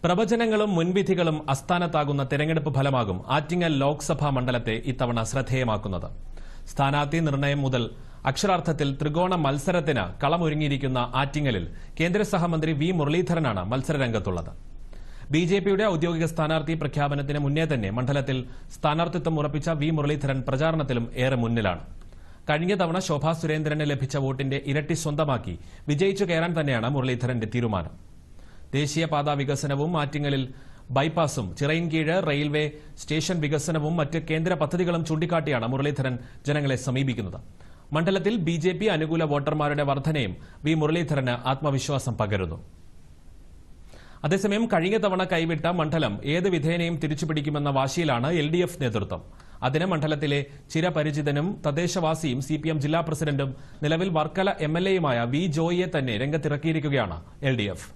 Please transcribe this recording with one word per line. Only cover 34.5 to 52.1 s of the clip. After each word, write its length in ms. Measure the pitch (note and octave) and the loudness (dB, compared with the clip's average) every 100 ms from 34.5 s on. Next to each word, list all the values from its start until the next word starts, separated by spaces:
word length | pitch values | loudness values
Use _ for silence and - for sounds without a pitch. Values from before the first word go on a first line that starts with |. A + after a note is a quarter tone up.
പദ്ധതികളും 520 | E3+ D3+ F3 F3 E3+ D#3+ | 0 0 2 2 0 0
ചൂണ്ടിക്കാട്ടിയാണ് 640 | D#3 E3 E3 D3 B2+ A2+ | 0 0 0 0 0 0
മുരളീധരൻ 520 | C3 D3 D3 C3+ B2 - - - | 0 0 0 -2 -2 -8 -8 -2
ജനങ്ങളെ 280 | D3 C#3+ B2+ | 0 2 0
സമീപിക്കുന്നത്. 640 | - B2+ C3+ A#2 F#2+ - - - - - - | 0 0 0 0 -4 -8 -14 -18 -20 -20 -4
മണ്ഡലത്തിൽ 420 | D3+ E3+ F#3+ G3+ A#3 | 0 2 2 2 0
ബി 160 | D#3+ | 0
ജെ 200 | E3+ F3 | 2 2
പി 140 | E3+ G#3+ | 2 2
അനുകൂല 380 | E3 D#3 E3 | 2 2 0
വോട്ടർമാരുടെ 600 | D#3 C#3+ C#3+ D3+ D3 D3 | 2 2 0 0 0 2
വർധനയും 520 | D3 C#3+ D#3 D#3 G#2 F2 - - | 2 2 2 0 0 -4 -12 -6
വി 100 | D3+ | 0
മുരളീധരന് 760 | D#3+ D3+ E3 D3+ C#3+ B2+ B2 B2+ | 2 4 2 2 0 0 0 -2
ആത്മവിശ്വാസം 640 | C#3 D3 C3+ - C#3 B2 | 0 0 0 0 -2 -2
പകരുന്നു. 520 | G#2+ G#2 G2+ F2+ D#2+ - - - - - - - - - - - - - - - - | -2 0 0 -2 -6 -12 -20 -20 -20 -20 -20 -20 -20 -20 -20 -20 -20 -20 -20 -20 -6
അതേസമയം 420 | D3+ F#3+ G#3 G3+ A3+ | 0 2 2 2 2
കഴിഞ്ഞ 320 | F#3 F3+ A3 | 2 4 2
തവണ 260 | G3+ F#3 | 2 2
കൈവിട്ട 420 | F#3 F3 E3 D#3 E3 | 2 2 2 0 0
മണ്ഡലം 540 | F3 D#3 D#3+ C3 G2+ C#3 | 0 0 2 0 -2 0
ഏത് 240 | D#3+ G3 | 2 2
വിധേനയും 460 | F3 D3+ E3+ E3+ D#3+ | 2 2 0 0 -2
തിരിച്ചുപിടിക്കുമെന്ന 720 | D3+ D3 D#3+ D#3 D3 D3 C#3+ | -2 -2 0 0 0 0 2
വാശിയിലാണ് 580 | C3+ C3+ - D#3+ A#2+ C3+ | 2 2 0 2 2 2
എൽ 240 | E3+ D3 | 2 2
ഡി 40 | F3 | 2
എഫ് 240 | F3 F3 | 0 0
നേതൃത്വം. 400 | B2+ G#2+ G2 F2+ - - - - | -2 -2 -4 -6 -10 -20 -18 -4
അതിന് 220 | B2+ D3 F#3+ | 0 0 0
മണ്ഡലത്തിലെ 600 | E3 D3+ D3+ D3 C#3+ C#3 - - | 0 0 0 0 0 -2 -12 -4
ചിരപരിചിതനും 920 | D#3+ F3 D#3 D3+ D3 D3 C#3+ E3+ G#3 D3+ | 0 0 2 0 0 0 0 0 -2 -2
തദ്ദേശവാസിയും 720 | C#3+ F3 F#3+ D#3+ | 0 0 2 0